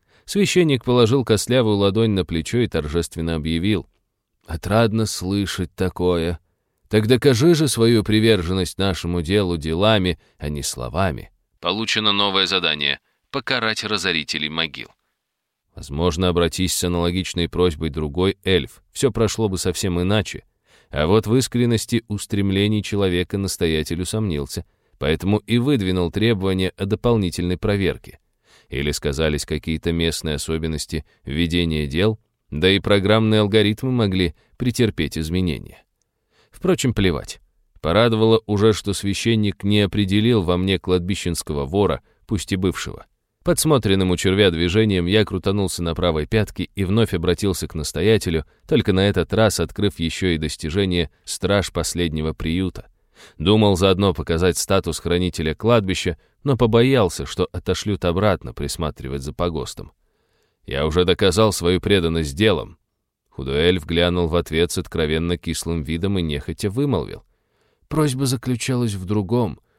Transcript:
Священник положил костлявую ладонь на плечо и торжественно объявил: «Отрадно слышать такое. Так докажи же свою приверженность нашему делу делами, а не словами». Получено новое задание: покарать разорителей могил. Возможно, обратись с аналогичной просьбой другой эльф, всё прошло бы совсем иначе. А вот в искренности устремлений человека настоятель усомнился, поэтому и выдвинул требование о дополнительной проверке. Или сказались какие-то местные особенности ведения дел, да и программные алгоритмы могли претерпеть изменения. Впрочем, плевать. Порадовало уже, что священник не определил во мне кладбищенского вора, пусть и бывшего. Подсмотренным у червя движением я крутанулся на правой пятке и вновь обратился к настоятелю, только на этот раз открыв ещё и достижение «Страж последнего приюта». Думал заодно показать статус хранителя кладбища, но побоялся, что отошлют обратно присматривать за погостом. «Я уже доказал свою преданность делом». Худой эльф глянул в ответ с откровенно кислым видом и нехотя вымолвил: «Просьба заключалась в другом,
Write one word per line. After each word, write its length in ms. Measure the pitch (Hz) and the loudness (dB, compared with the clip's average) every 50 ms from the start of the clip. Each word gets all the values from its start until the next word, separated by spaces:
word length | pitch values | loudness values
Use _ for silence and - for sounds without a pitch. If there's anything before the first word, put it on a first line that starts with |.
| _ _ _ _ _ | _ _ _ _ _
Священник 580 | - - 202 196 - - 180 175 156 139 120 - | -4 0 0 0 2 2 2 4 4 2 0 0
положил 400 | 131 120 123 120 107 131 139 117 | 2 4 4 4 4 4 2 2
костлявую 540 | - 110 98 - - 120 131 120 110 104 | 2 2 0 2 2 2 2 2 2 2
ладонь 360 | 101 101 98 95 110 113 110 104 | 2 2 2 2 2 2 2 2
на 120 | 95 87 | 0 0
плечо 320 | - 85 80 78 - - | -2 -2 -4 -2 -2 0
и 100 | 120 120 | 0 0
торжественно 680 | - - 82 76 73 76 85 82 - - 82 82 82 82 | 0 -2 -2 -4 -2 -2 -2 -2 -2 -4 -6 -4 -2 -2
объявил: 500 | 80 76 80 82 82 87 104 107 85 - _ _ _ _ _ _ _ _ _ _ _ _ | -2 -2 -2 -2 0 0 0 0 -2 -4 _ _ _ _ _ _ _ _ _ _ _ _
«Отрадно 580 | - 82 78 - 90 101 113 117 110 104 110 110 | -12 -10 -8 -4 0 2 2 2 2 0 -2 -2
слышать 680 | 104 - - 90 92 98 101 98 90 - - 90 - _ | -4 -4 -6 -4 -2 -2 -2 -2 -2 -4 -6 -6 -6 _
такое. 640 | - 92 90 - - 90 90 87 85 82 87 85 - _ _ _ _ _ _ _ _ _ - | -4 -4 -4 -2 0 0 0 2 0 0 -2 -4 -6 _ _ _ _ _ _ _ _ _ -2
Так 160 | 104 110 107 | 0 2 4
докажи 480 | 107 127 117 - 143 127 107 139 170 170 | 4 2 4 4 4 4 6 6 4 4
же 140 | 147 160 | 4 2
свою 360 | 135 - 117 113 113 120 107 - | 0 2 2 4 4 4 4 2
приверженность 760 | - 107 107 107 113 110 95 82 85 92 95 90 - - - | 2 2 4 4 4 4 4 2 0 -2 -2 -2 -2 -4 -2
нашему 420 | 98 98 90 - - 85 87 87 | -2 -2 -2 -2 -4 -4 -2 -2
делу 360 | 80 82 98 104 98 90 87 | 0 0 2 2 2 0 -2
делами, 600 | 80 71 80 80 85 101 110 110 101 92 90 82 - _ _ _ - | -2 -2 -2 -2 2 2 4 4 4 2 0 -2 -4 _ _ _ -10
а 100 | - 73 | -8 -6
не 140 | 76 73 65 | -6 -6 -6
словами». 680 | - - - 62 60 - 87 98 92 73 52 - - _ _ _ _ _ _ | -8 -8 -8 -8 -6 -4 -2 -2 -2 -4 -6 -10 -16 _ _ _ _ _ _
Получено 540 | - 87 92 107 113 104 - 110 107 104 101 | -4 -4 -4 -2 -2 -2 -2 0 0 2 2
новое 340 | 101 101 101 95 98 95 | 2 2 2 2 0 0
задание: 520 | 85 98 92 85 80 76 73 73 71 69 - _ _ _ _ _ _ | 0 0 0 0 -2 -2 -2 -2 -2 -4 -4 _ _ _ _ _ _
покарать 540 | - 139 - - 131 123 113 110 107 - - | -10 -8 -4 -4 -4 -2 -2 -2 -4 -4 -4
разорителей 680 | 101 107 98 85 95 85 80 73 - - 73 76 76 | -4 -4 -2 -2 -2 -2 -2 -2 -4 -6 -6 -6 -6
могил. 380 | 78 82 82 78 67 67 58 - _ _ _ _ _ _ _ _ _ _ _ _ _ _ _ _ _ | -4 -4 -6 -6 -8 -12 -16 -18 _ _ _ _ _ _ _ _ _ _ _ _ _ _ _ _ _
Возможно, 540 | - - - 69 78 85 90 82 85 92 90 | -18 -14 -8 -4 -2 0 0 0 0 0 0
обратись 440 | 85 87 87 85 - - 92 90 - | 2 2 0 0 0 -2 -2 -2 -2
с 100 | - - | -2 -2
аналогичной 640 | 87 87 87 85 87 87 95 90 - - 87 85 | -2 0 0 0 0 -2 -2 -4 -4 -4 -4 -4
просьбой 440 | 82 - 85 90 90 78 78 80 80 | -2 0 2 2 2 2 -2 -4 -6
другой 480 | 67 78 78 73 69 85 92 98 - - - | -4 -4 -6 -4 -2 0 0 0 0 -2 0
эльф, 380 | 95 95 85 64 - - - _ _ | 2 2 2 0 -2 -10 -20 _ _
всё 200 | - - - 127 | -4 0 0 0
прошло 380 | - 113 113 101 - - 110 101 | 2 0 0 0 0 -2 -2 -2
бы 100 | 95 87 | -2 -2
совсем 420 | - 98 85 - - 95 87 87 | -2 -4 -4 -2 -2 -2 -2 0
иначе. 440 | 90 92 104 107 95 - - - - _ _ _ _ _ _ _ _ _ | 0 0 0 0 -2 -4 -8 -14 -16 _ _ _ _ _ _ _ _ _
А 160 | - 71 76 | -4 -2 2
вот 180 | 82 101 110 107 | 4 4 2 2
в 100 | 104 113 | 2 2
искренности 680 | 135 123 - - 120 120 120 117 107 - - 120 113 - | 0 0 0 0 0 0 2 0 0 -2 -2 -2 -2 -2
устремлений 760 | - 104 98 - - 110 101 98 98 95 95 104 104 107 107 98 | -4 -8 -10 -6 -4 -2 0 0 2 2 2 2 2 0 -2 -2
человека 540 | - - 101 101 95 87 87 90 - - 98 | -2 -2 0 0 2 2 0 -2 -2 -4 -4
настоятель 640 | 98 92 - - 90 82 80 78 78 - 82 82 90 | -4 -4 -2 -2 0 0 0 0 -2 -2 -4 -6 -4
усомнился, 600 | - - 110 107 98 78 73 71 - - - - _ _ _ _ _ _ - | -4 -4 -4 -2 -2 -2 -4 -4 -6 -8 -10 -12 _ _ _ _ _ _ -4
поэтому 400 | - 78 80 - 82 95 104 107 | -2 -2 -2 0 0 0 0 0
и 180 | - 107 113 | 0 0 0
выдвинул 540 | 120 117 143 147 117 98 92 92 90 87 82 | 0 2 2 2 2 2 0 0 0 0 -2
требование 580 | - 101 107 117 117 95 95 98 95 92 92 90 - | 0 0 0 2 2 0 0 0 0 0 -2 -2 -2
о 80 | - 98 | -4 -4
дополнительной 720 | 98 104 - - 120 117 110 95 87 - - 87 87 90 | -4 -2 -2 0 0 2 2 0 -2 -2 -4 -4 -4 -4
проверке. 600 | - - 104 101 101 98 82 - - - - - - _ _ _ _ _ _ _ _ _ _ | -2 -2 -2 -2 0 0 -2 -2 -4 -10 -20 -20 -20 _ _ _ _ _ _ _ _ _ _
Или 220 | - 67 69 73 | -6 -4 -4 -4
сказались 540 | 73 - - 76 69 73 80 78 76 73 - | -4 -4 -4 -4 -2 0 0 0 0 -2 -4
какие-то 460 | - 78 78 - 82 80 76 - 85 | -4 -6 -6 -4 -4 -6 -4 -2 -2
местные 440 | 82 82 82 82 78 - - 78 76 | -2 0 0 -2 -2 -4 -4 -6 -6
особенности 680 | 73 - - 80 80 80 80 80 73 - - - 76 - _ _ _ _ | -6 -4 -4 -4 -4 -4 -4 -4 -6 -6 -6 -8 -8 -8 _ _ _ _
ведения 600 | 71 69 78 87 82 82 87 87 82 78 76 76 | -6 -2 -2 0 0 0 0 0 0 -2 -2 -4
дел, 320 | 69 69 82 98 110 107 - _ _ _ _ _ _ | -2 -2 0 0 0 0 -4 _ _ _ _ _ _
да 200 | 80 76 85 92 | -4 0 2 2
и 100 | 98 98 | 2 2
программные 640 | - - 101 101 92 101 107 110 110 110 107 107 | 2 2 2 2 2 2 2 2 2 2 2 2
алгоритмы 500 | 107 101 104 110 104 104 107 - - 131 | 2 2 2 2 2 2 0 -2 -4 -2
могли 440 | 127 123 110 98 92 92 90 85 - _ _ _ _ | 0 0 0 0 2 0 0 -2 -2 _ _ _ _
претерпеть 600 | - 123 123 113 - 120 104 - - 78 71 - | -4 -4 -2 0 2 0 0 0 -2 -4 -4 -4
изменения. 640 | 78 78 78 85 92 92 87 71 52 50 50 - - _ _ _ _ _ _ _ _ _ _ _ _ _ _ | -4 -4 -2 -2 -2 -2 -2 -4 -6 -8 -14 -20 -20 _ _ _ _ _ _ _ _ _ _ _ _ _ _
Впрочем, 420 | - - - 175 180 - - 131 - | -14 -4 0 0 0 2 0 0 0
плевать. 480 | - 98 92 80 62 - - - - _ _ _ _ _ _ _ _ | 2 2 2 2 0 -4 -10 -14 -18 _ _ _ _ _ _ _ _
Порадовало 600 | - 78 85 104 117 120 113 107 110 113 113 107 - | -2 2 4 4 4 4 4 4 4 4 4 2 2
уже, 260 | - 104 98 104 110 | 0 0 2 4 4
что 220 | 101 - - 101 95 | 2 2 -2 -6 -6
священник 720 | - - 101 95 - - 117 117 110 107 101 - - - | -4 -4 -4 -4 -2 0 0 2 2 2 0 -2 -2 -2
не 180 | 101 104 104 | 0 2 2
определил 600 | 104 92 - 104 101 92 98 104 107 120 120 107 87 | 2 2 0 0 0 2 2 2 4 4 2 2 2
во 120 | 82 90 | 2 0
мне 240 | 90 92 95 95 87 | 0 2 0 0 0
кладбищенского 840 | - 92 90 90 87 92 101 - - 90 85 - - - 78 71 71 | 0 2 0 2 0 -2 -4 -4 -4 -4 -4 -4 -6 -6 -6 -6 -4
вора, 380 | 67 82 101 101 85 71 69 - _ _ _ _ | -2 0 2 2 2 0 -2 -6 _ _ _ _
пусть 260 | - 113 92 - - 98 | -6 -4 -4 -4 -4 -4
и 20 | |
бывшего. 500 | 92 95 92 - - - - - - - _ _ _ _ _ _ _ - | -2 0 -2 -2 -4 -6 -10 -12 -14 -18 _ _ _ _ _ _ _ -2
Подсмотренным 680 | - 170 - - 156 151 131 107 107 95 95 95 92 | 0 0 2 2 2 2 2 2 2 2 2 2 2
у 80 | 90 | 0
червя 320 | 85 - 95 92 101 104 92 | 0 2 2 4 4 4 4
движением 560 | 82 80 85 87 87 110 110 107 98 90 85 | 4 2 0 2 2 2 2 2 2 0 2
я 180 | 87 98 107 104 | 2 2 2 2
крутанулся 600 | - 98 90 - 101 98 104 98 90 - - 87 | 0 -2 -4 -2 -2 -2 0 -2 -2 -4 -4 -4
на 100 | 85 80 | -4 -2
правой 320 | 87 87 87 78 78 78 | 0 0 0 0 0 -2
пятке 420 | - 113 110 101 - - - 90 - _ | 0 0 0 0 0 -4 -6 -6 -6 _
и 100 | - 98 | -4 -2
вновь 300 | 87 101 117 113 - - | 0 2 2 2 2 0
обратился 540 | 85 82 87 87 - - 98 87 - - | 0 0 0 0 0 0 -2 -2 -2 -6
к 80 | - - | -8 -6
настоятелю, 680 | 80 73 - - - 90 107 110 101 - 92 82 80 - - _ _ _ | -8 -8 -6 -4 0 2 2 2 2 2 0 -2 -2 -4 -6 _ _ _
только 240 | - - 127 - - | 0 0 2 2 2
на 160 | 95 95 95 | 2 2 2
этот 240 | 101 98 92 85 - - | 2 2 0 -2 0 2
раз 260 | 107 110 104 - - | 2 2 2 2 0
открыв 400 | 85 - - - 104 101 - - | -4 -4 -4 -2 -2 -2 -2 -2
ещё 300 | 82 80 - - 95 92 | -4 -4 -2 -2 0 0
и 100 | 85 76 | 0 0
достижение 720 | 78 76 - - - 78 76 101 98 92 90 87 80 - _ _ _ | -2 -4 -6 -6 -6 -4 -2 0 0 0 0 0 -2 -2 _ _ _
«Страж 460 | - - - - 92 98 101 90 - | -12 -8 -4 -2 0 0 0 0 -2
последнего 600 | - 87 80 - - 87 87 82 76 78 76 80 76 | -4 -4 -4 -4 -2 -2 -2 -2 -2 -2 -4 -4 -4
приюта». 540 | - - 82 82 90 95 90 - - - - _ _ _ _ _ - - - _ | -4 -4 -2 -2 -2 -2 -4 -6 -10 -14 -20 _ _ _ _ _ -20 -20 -18 _
Думал 380 | - 76 92 107 110 107 104 98 | -2 2 4 6 6 6 6 4
заодно 400 | 82 95 98 92 87 101 98 82 | 4 4 4 4 4 2 2 0
показать 420 | - 76 - 85 82 90 90 82 | 0 -2 -2 0 2 2 2 0
статус 400 | - - - 98 95 - 85 78 | 0 0 0 0 0 0 -2 -4
хранителя 560 | - - 82 87 87 92 90 - - 78 78 76 | -4 -2 -2 0 0 0 -2 -2 -4 -4 -4 -4
кладбища, 640 | - - 113 120 117 98 92 90 - - 92 82 - _ _ _ _ - | -2 0 2 2 2 2 0 -2 -2 -2 -4 -4 -6 _ _ _ _ -2
но 140 | 139 131 | -2 0
побоялся, 720 | 113 123 113 107 117 120 131 135 127 104 - - - 71 | 2 2 4 4 4 4 4 4 4 2 2 0 -4 -8
что 200 | - - - 90 - | -6 -4 -4 -4 -4
отошлют 520 | - 87 - - 92 - - 104 101 - - | -4 -6 -4 -4 -4 -2 -2 -4 -2 -2 0
обратно 480 | 90 85 92 101 104 90 - - 65 | 0 0 2 2 2 0 0 -4 -8
присматривать 720 | - - 71 71 - - 80 73 - - - 65 67 69 | -10 -8 -6 -6 -6 -4 -6 -6 -6 -8 -8 -8 -8 -8
за 100 | 65 73 | -8 -8
погостом. 600 | - - 87 90 80 73 64 - - - - - - _ _ _ _ _ _ _ _ _ _ _ _ _ _ | -6 -4 -4 -2 -2 -4 -8 -10 -12 -14 -16 -18 -20 _ _ _ _ _ _ _ _ _ _ _ _ _ _
«Я 220 | - 65 69 76 | -8 -4 -2 -2
уже 180 | 80 76 90 90 | 0 2 2 2
доказал 480 | 87 87 - 101 95 80 104 110 107 92 | 2 2 2 2 2 4 4 4 2 2
свою 260 | - 85 87 92 87 | 0 0 0 0 2
преданность 560 | - 95 101 95 82 82 82 82 80 71 69 | 2 2 2 2 2 2 0 0 -2 -2 0
делом». 440 | 78 107 110 95 73 53 - - - _ _ _ _ _ _ _ _ _ _ | 2 2 2 2 0 -2 -8 -14 -20 _ _ _ _ _ _ _ _ _ _
Худой 300 | _ - 67 67 69 73 | _ -10 -8 -4 -2 2
эльф 260 | 82 87 95 87 76 | 2 2 2 2 0
глянул 400 | - 82 85 87 87 87 87 87 | -2 0 2 2 2 2 0 0
в 100 | 78 82 | 0 0
ответ 340 | 87 85 - 78 80 87 85 | 0 -2 0 0 0 0 0
с 80 | - 92 | -2 -4
откровенно 580 | 85 - - 82 80 76 78 80 85 85 87 | -6 -4 -4 -2 -2 0 0 0 -2 -2 -4
кислым 460 | 85 - 82 78 - - 82 85 82 76 | -4 -4 -6 -6 -4 -4 -4 -4 -4 -4
видом 340 | 78 80 82 92 98 101 | -4 -4 -4 -2 -2 -2
и 60 | 95 85 | -2 -2
нехотя 480 | 78 73 73 - - 78 - - 101 | -2 -4 -6 -6 -8 -8 -6 -6 -4
вымолвил: 520 | 98 127 147 143 120 85 62 50 50 - - _ _ _ _ _ _ _ _ _ _ _ _ - | -4 -2 -2 -2 -2 -2 -4 -6 -10 -14 -18 _ _ _ _ _ _ _ _ _ _ _ _ -4
«Просьба 360 | - 156 151 147 127 131 139 | 0 0 0 0 0 -2 -2
заключалась 680 | 127 131 123 - 127 127 117 - - 127 123 120 113 101 | -2 -2 -2 -2 -4 -4 -2 -2 -2 -2 0 0 -2 -2
в 100 | 95 92 | -4 -4
другом, 540 | 90 104 107 98 90 120 123 117 92 - - _ _ _ | -2 -2 -2 0 0 0 0 0 -2 -4 -8 _ _ _